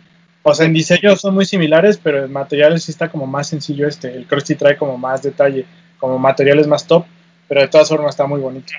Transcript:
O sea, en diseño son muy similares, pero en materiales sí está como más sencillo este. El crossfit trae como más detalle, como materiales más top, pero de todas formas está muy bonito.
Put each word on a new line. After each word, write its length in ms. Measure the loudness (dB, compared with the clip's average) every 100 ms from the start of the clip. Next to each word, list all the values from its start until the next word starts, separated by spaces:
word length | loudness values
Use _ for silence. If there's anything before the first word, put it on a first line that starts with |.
| _ _ _ _
O 100 | 0
sea, 120 | 2 2
en 60 |
diseño 440 | 2 2 2 4 2
son 180 | 0
muy 120 | -2 0
similares, 520 | 0 2 4 4 2
pero 240 | -2 -2
en 80 | -4
materiales 520 | -8 -6 2 2 2
sí 80 | -4
está 160 | -8 -8
como 180 | -8 -8
más 220 | -8 -6
sencillo 400 | -8 -8 -4 -4
este. 260 | -6 -12
El 140 | -12 -6
crossfit 300 | -4 -4 0
trae 180 | 0 0
como 200 | -4 -6
más 240 | -6 -4
detalle, 440 | -4 0 0 -2 -8 _ _ _
como 180 | -6 0
materiales 480 | 0 2 2 4 2
más 180 | 0 2
top, 180 | 0 0 _ _ _ -4
pero 120 | 0
de 80 | 4
todas 200 | 4 4
formas 220 | 0 -2
está 160 | -4 -4
muy 140 | -4
bonito. 320 | -6 -10 -16